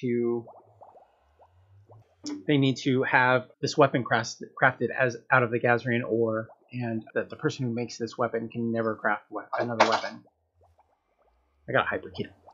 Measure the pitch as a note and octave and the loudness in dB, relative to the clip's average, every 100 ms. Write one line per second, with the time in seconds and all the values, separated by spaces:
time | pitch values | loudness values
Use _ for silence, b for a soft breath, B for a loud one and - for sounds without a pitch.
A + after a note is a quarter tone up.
0 | B2 A#2+ A#2 A#2+ A#2 - - - - - | -4 -2 0 -2 -6 -18 -20 -20 -20 -20
1 | _ _ _ _ _ _ _ - - - | _ _ _ _ _ _ _ -20 -20 -20
2 | _ _ - - - C#3+ C3+ B2+ C#3 B2+ | _ _ -12 -8 0 2 2 2 0 0
3 | B2+ C#3 B2+ B2+ - - C#3 - C#3 C#3 | 2 4 4 2 0 -8 -2 4 4 4
4 | A2 A#2 A2+ - - - C3+ B2+ A#2+ - | 0 0 -2 -8 -12 2 2 2 -4 0
5 | B2+ A#2 - C3 A#2 A#2 B2 A#2+ B2 A#2 | -2 -2 2 2 4 2 2 2 2 -2
6 | - A2+ A2+ A2 A2+ - _ B2+ A#2+ A2+ | 0 0 0 -2 -6 -14 _ -8 -6 -6
7 | A2 B2 F#2+ - D3+ - B2+ A#2 A#2 - | -6 -6 -6 -4 -4 -2 -4 -4 -6 -6
8 | A#2 - A#2 A#2 A2+ A#2+ A#2 A2+ A2+ G#2 | -8 -2 -2 -2 -6 -6 -2 0 -2 0
9 | A2 G#2 - G#2+ G#2 A#2+ A#2+ A2+ A2 G#2+ | -2 -2 -6 -12 -8 -4 -2 2 2 2
10 | G2+ A#2+ - _ _ _ _ _ _ _ | -2 -12 -20 _ _ _ _ _ _ _
11 | _ _ _ _ _ _ - B2+ - - | _ _ _ _ _ _ -2 0 0 -2
12 | - - - - - | -8 -10 -12 -14 -12